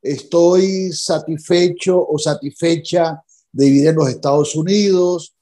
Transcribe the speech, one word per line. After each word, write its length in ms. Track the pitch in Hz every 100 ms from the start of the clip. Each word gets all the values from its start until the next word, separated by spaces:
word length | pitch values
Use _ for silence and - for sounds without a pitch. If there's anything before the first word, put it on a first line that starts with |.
"Estoy 880 | 135 143 - 170 170 180 190 190 185
satisfecho 1040 | 156 - 160 156 160 - 180 180 175 190 180 165
o 120 | 151
satisfecha 1040 | 156 147 143 - 170 165 151 175 165 151 _ _ _
de 120 | 131 139
vivir 220 | 139 151
en 80 | 160
los 120 | 139
Estados 460 | 123 143 143 147
Unidos" 800 | 151 160 208 202 185 180 175 156 _